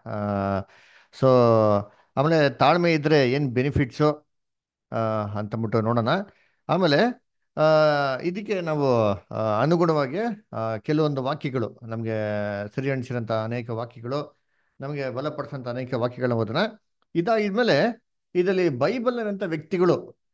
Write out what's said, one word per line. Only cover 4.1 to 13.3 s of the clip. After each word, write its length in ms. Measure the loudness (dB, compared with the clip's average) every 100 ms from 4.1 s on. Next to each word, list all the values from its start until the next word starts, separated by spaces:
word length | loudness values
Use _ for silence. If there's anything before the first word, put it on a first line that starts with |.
| 0 _ _ _ _ _ _ -8
ಆ, 60 | -4 -2 -2 -4 -6
ಅಂತಂದ್ಬಿಟ್ಟು 440 | -6 -4 -2 0
ನೋಡೋಣ. 280 | 2 2 2 0 -4 _ _ _ -4
ಆಮೇಲೆ, 280 | 0 4 4 2 -2 _ _ _ 0
ಆ, 60 | 4 4 4 2 0 -2
ಇದಕ್ಕೆ 400 | -4 -6 -6 -6
ನಾವು, 520 | -4 0 2 4 2 0 -6
ಆ, 280 | -4 -2 0
ಅನುಗುಣವಾಗಿ, 580 | 2 2 2 0 -2 -4 -6 -8 -10
ಆ, 240 | -8 -6 -6
ಕೆಲವೊಂದು 460 | -2 0 0 -2
ವಾಕ್ಯಗಳು 560 | -4 -4 -4 -4 -4 -8
ನಮ್ಗೆ 300 | -10 -8 -4 -4 -4 -4 -4 -6 -8 -6
ಸರಿ 160 | -4
ಅನ್ಸಿರೋಂಥ 400 | -4 -4 -6 -4